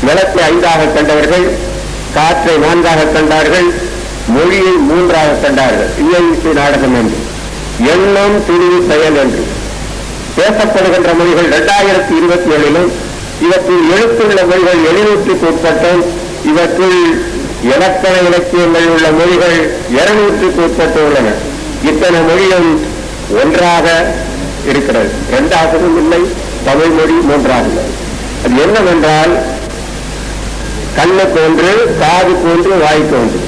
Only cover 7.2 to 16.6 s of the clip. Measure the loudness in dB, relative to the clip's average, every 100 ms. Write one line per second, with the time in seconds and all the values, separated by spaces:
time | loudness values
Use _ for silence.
7.2 | -8 -10 -10 -10 -8 -2 0 2 2 2
8.2 | 2 0 0 2 2 2 2 0 2 2
9.2 | 0 -2 -6 -6 -10 -10 -10 -10 -10 -10
10.2 | -8 -2 0 0 0 0 2 2 2 2
11.2 | 2 2 2 0 2 2 2 0 0 0
12.2 | 2 0 0 0 2 2 0 -4 -10 -10
13.2 | -12 -4 0 0 2 2 2 2 2 2
14.2 | 2 2 2 2 2 2 2 2 2 0
15.2 | 0 0 0 0 0 0 2 2 0 -4
16.2 | -8 -6 0 0